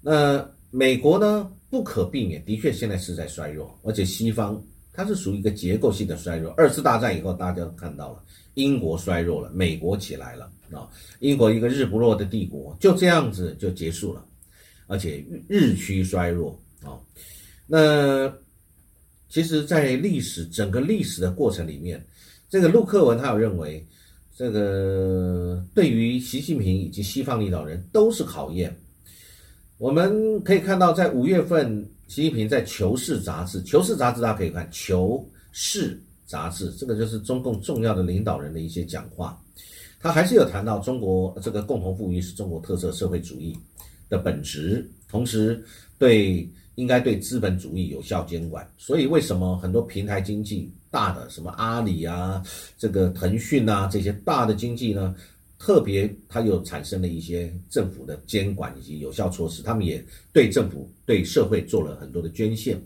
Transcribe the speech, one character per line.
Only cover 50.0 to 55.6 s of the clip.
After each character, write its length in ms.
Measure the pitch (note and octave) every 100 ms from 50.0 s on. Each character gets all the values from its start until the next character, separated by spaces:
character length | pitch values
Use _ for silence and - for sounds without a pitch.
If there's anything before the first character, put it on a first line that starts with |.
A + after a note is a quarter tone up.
| G2+
台 140 | G2+
经 220 | G2 G#2
济 300 | G#2+ G2+ D#2 - _
大 200 | C#3 G2
的， 160 | F2+ -
什 140 | -
么 80 | E2+
阿 300 | - A2 A#2
里 240 | A2 E2
啊， 360 | E2 F2 F2+ F#2 F#2 - - _
这 100 | A2+
个 220 | F#2+ F2+
腾 260 | F#2 F#2 A2
讯 320 | - C#3+ A2
啊， 200 | G2+ G2
这 80 | G2+
些 120 | G2 G2+
大 220 | - D3 A2+
的 80 |
经 220 | G2 A#2+ A#2+
济 160 | A#2+
呢， 200 | G2 F#2+ F#2 - _ _
特 220 | _